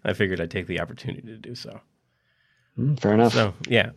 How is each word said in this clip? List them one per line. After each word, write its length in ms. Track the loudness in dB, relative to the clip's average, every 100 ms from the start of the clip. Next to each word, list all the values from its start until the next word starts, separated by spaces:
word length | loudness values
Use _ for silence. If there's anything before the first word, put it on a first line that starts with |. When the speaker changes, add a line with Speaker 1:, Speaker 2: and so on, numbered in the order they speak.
Speaker 1:
I 80 | -4
figured 280 | 0 0 -2
I'd 100 | -4
take 160 | -6 -6
the 140 | -6
opportunity 480 | -6 -8 -10 -10 -12
to 80 | -16
do 180 | -14
so. 260 | -14 -14 -18 _ _ _ _ _ _ _ _ _ -4
Speaker 2:
Mm, 200 | 0 0
fair 160 | 4
enough. 180 | 6 6
Speaker 1:
So, 220 | 4 2 -2 0
yeah. 220 | 2 2